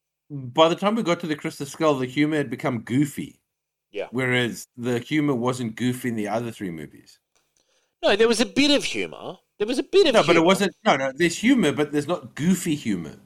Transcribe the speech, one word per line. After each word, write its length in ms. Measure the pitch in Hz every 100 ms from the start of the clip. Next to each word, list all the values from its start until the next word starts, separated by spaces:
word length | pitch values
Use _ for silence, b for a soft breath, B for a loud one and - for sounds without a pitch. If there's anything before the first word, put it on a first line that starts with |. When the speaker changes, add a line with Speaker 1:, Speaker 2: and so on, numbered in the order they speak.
| _ _ _
Speaker 1:
by 380 | 143 127 127 160
the 80 | 170
time 180 | 196
we 80 | 220
got 160 | 170 170
to 60 | 165
the 80 |
Crystal 320 | 147 190 - 139
Skull, 280 | - 160
the 120 | 139 127
humor 300 | 131 151 156
had 140 | 135
become 300 | 120 151 123
goofy. 600 | - 120 147 - - - _ _ _ _ _
Speaker 2:
Yeah. 180 | 101 92
Speaker 1:
Whereas 560 | 117 131 123 120 95 - -
the 220 | 120 120
humor 360 | 120 151 147
wasn't 400 | 127 123 127 120
goofy 360 | - 123 123 127
in 40 |
the 140 | 117 104
other 220 | 110 120
three 200 | 110 98
movies. 480 | 82 73 58 _ _ _ _ _ _ _ _ _ _
Speaker 2:
No, 120 | 320
there 140 | 208 226
was 120 | 220
a 60 | 226
bit 240 | 220 294
of 140 | 285
humor. 540 | - 113 87 76 113 180 _ _
There 100 | 208
was 120 | 254
a 40 |
bit 240 | - 381 330
of 60 |
Speaker 1:
No, 80 | 226
but 100 | 156
it 20 |
Speaker 2:
humor. 120 | 170 165
Speaker 1:
wasn't. 300 | 190 196 -
No, 120 | 220 147
no. 140 | 135 131
There's 220 | 170 170
humor, 340 | 226 269 160
but 180 | 131 147
there's 160 | 147 139
not 280 | 170 120
goofy 400 | - 156 190 180
humor. 420 | 143 117 92 78 -